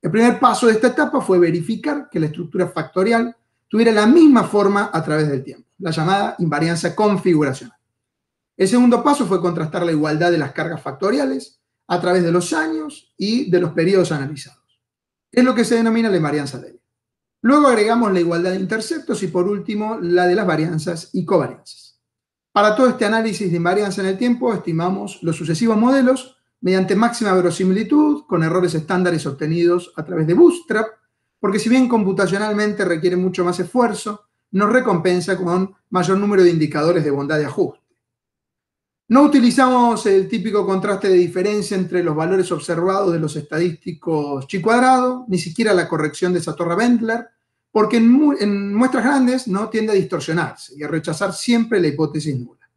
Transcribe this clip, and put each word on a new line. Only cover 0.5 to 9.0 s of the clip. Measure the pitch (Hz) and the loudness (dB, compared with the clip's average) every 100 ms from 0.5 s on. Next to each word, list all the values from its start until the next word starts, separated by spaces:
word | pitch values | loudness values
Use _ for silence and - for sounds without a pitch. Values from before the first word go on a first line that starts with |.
| - 233 | 4 2
de | |
esta | 214 247 | 4 0
etapa | 247 294 277 | 0 -2 -2
fue | - 185 | 0 2
verificar | 170 170 160 226 302 294 - | 2 0 -4 -6 -4 -6 -8
que | 190 | -6
la | 151 | -6
estructura | 151 175 190 175 | -6 -8 -4 -4
factorial | - 151 185 196 233 240 - _ _ _ | -4 -6 -2 0 0 -2 -8 _ _ _
tuviera | 214 233 | 2 2
la | 214 214 | 4 6
misma | 330 311 247 175 | 8 8 6 4
forma | 208 196 202 202 | 2 2 0 -2
a | 165 | -4
través | 147 151 151 | -2 -2 0
del | 139 | -2
tiempo, | 135 - _ _ | -8 -18 _ _
la | 180 | -8
llamada | 160 165 196 214 - | -4 0 0 -2 -2
invarianza | 170 151 160 170 175 170 | -4 0 -2 -2 -4 0
configuracional. | 214 196 185 160 143 131 - _ _ _ _ _ _ _ _ - | 0 2 2 2 0 -4 -12 _ _ _ _ _ _ _ _ -2
El | 190 | 2
segundo | 247 247 247 | 4 4 4